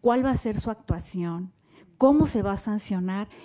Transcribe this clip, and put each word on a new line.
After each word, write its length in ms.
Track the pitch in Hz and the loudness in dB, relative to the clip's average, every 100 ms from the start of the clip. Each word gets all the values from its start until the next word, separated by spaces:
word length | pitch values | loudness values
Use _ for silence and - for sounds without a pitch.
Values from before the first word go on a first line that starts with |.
cuál 240 | 240 240 | 2 2
va 60 | 262 | 2
a 60 | 254 | 0
ser 220 | 233 214 | -2 -4
su 120 | - | -6
actuación, 800 | 214 - 170 - 185 170 170 185 _ _ - - _ | -8 -4 -6 -4 -6 -4 -4 -10 _ _ -20 -20 _
cómo 280 | 262 294 302 | 4 6 4
se 140 | 233 | 2
va 120 | 196 | -2
a 60 | 196 | -2
sancionar 680 | - 208 - 190 185 190 208 - | -4 -6 -4 -4 -2 -4 -8 -14